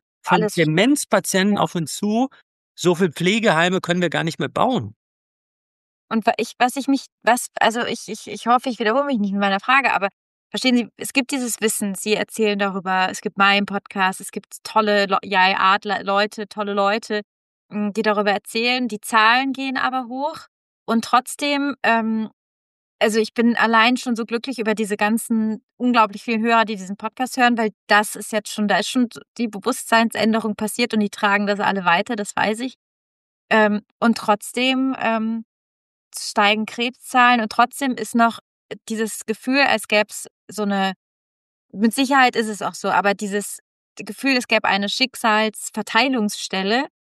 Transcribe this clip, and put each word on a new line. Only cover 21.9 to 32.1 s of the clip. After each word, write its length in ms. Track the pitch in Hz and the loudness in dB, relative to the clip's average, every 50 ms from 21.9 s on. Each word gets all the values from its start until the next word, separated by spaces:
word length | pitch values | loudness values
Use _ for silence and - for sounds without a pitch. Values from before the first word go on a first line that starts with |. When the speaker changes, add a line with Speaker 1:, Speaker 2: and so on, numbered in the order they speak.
| 233 226 220 220 220 220 220 - _ _ _ _ _ _ _ _ _ _ _ _ _ - | 2 2 2 0 -2 -4 -4 -6 _ _ _ _ _ _ _ _ _ _ _ _ _ 0
Speaker 2:
also 200 | - 226 208 226 | 0 2 2 2
ich 140 | 220 - - | 0 0 0
bin 220 | - 233 240 233 | 2 2 2 4
allein 400 | - 208 220 226 226 220 240 254 | 2 2 4 4 6 6 4 4
schon 200 | 247 - 262 233 | 0 0 -2 -4
so 80 | 214 233 | -4 -4
glücklich 340 | - 226 233 - 269 254 - | -4 -6 -6 -6 -6 -6 -4
über 160 | 214 220 214 | -2 -2 0
diese 220 | 202 226 190 208 | -2 -2 -2 -2
ganzen 640 | - 214 208 226 226 - - 226 220 220 220 220 202 _ _ _ | 0 0 0 0 0 -2 -2 -2 0 0 -2 -4 -6 _ _ _
unglaublich 480 | - 240 247 240 240 220 208 202 214 - | -4 -2 2 4 4 2 2 0 -8 -6
vielen 180 | - 233 220 220 | -4 -2 0 2
Hörer, 220 | 233 233 226 220 | 2 4 4 4
die 100 | 208 220 | 2 -2
diesen 220 | 190 190 180 202 | -8 -8 -10 -10
Podcast 400 | - - 220 _ - 262 247 - | -8 -8 -10 _ -6 -6 -6 0
hören, 200 | - 247 240 240 | 2 2 2 4
weil 140 | 226 226 214 - _ _ | 2 0 -2 -4 _ _
das 300 | - 220 208 214 - - | 2 4 4 4 2 -4
ist 160 | - 208 - - | -12 -10 -4 -4
jetzt 180 | 214 208 - | -4 -4 -4
schon, 160 | - - 214 | -4 -2 0
da 120 | 202 196 175 | 2 2 2
ist 100 | 208 - | 0 0
schon 200 | - 262 247 220 - - - _ _ | 0 0 0 0 -2 -12 -20 _ _
die 100 | - 240 | -6 -6
Bewusstseinsänderung 1080 | 220 208 202 - 214 262 - - - 226 226 233 220 - - - 220 220 226 214 220 208 | -6 -6 -6 -4 -4 -4 -4 -2 2 4 4 4 2 0 0 0 0 0 0 0 -2 -4
passiert 380 | - 214 208 - - 240 233 - | -4 -4 -6 -2 -2 -2 0 0
und 60 | 214 | 0
die 100 | 208 202 | 0 0
tragen 360 | - - - 202 196 202 208 | -2 -2 0 2 2 2 2
das 140 | 196 208 196 | 0 0 0
alle 240 | 202 - 196 196 180 | 0 0 0 0 2
weiter, 320 | 175 170 180 208 - | 2 2 2 2 -2